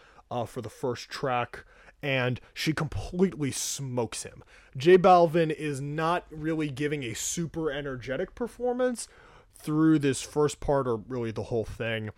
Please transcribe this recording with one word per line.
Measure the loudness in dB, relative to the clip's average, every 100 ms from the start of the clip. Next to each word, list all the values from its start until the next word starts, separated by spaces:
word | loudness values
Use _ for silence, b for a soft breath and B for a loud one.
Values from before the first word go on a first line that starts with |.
| B B _
uh, | -6
for | -6 -8
the | -10
first | -6 -4 -4 -8
track, | -6 -2 -2 -2 -8 -18 B B _
and | -2 0 0 -2 b
she | -4 -2
completely | -2 -4 -6 -6 0 0 2 -4
smokes | -4 -6 -8 -6 -4 -4 -6
him. | -12 -16 -20 B B 0
J | 8 8
Balvin | 10 8 8 4 0
is | 0 -4 -6
not | -6 -2 0 0 -4
really | -8 -4 -2 -2
giving | -2 -2 -2
a | -6
super | -6 -6 -4 -6 -4 -4
energetic | -4 -6 -8 -6 -6 -6
performance | -6 -10 -4 -4 0 -2 -2 -10 B B B B -12
through | -2 4 6 6
this | 2 0
first | -2 0 0 0
part | 0 0 2
or | -2
really | -4 -6 -4
the | -6
whole | -4 -2
thing, | -2 -4 -4 -4 -6